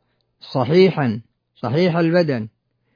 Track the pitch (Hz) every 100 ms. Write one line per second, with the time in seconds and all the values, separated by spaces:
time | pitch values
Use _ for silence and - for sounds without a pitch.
0 | _ _ _ _ - 135 117 170 190 -
1 | 127 107 - _ _ _ 120 143 180 165
2 | 165 175 160 123 110 _ _ _ _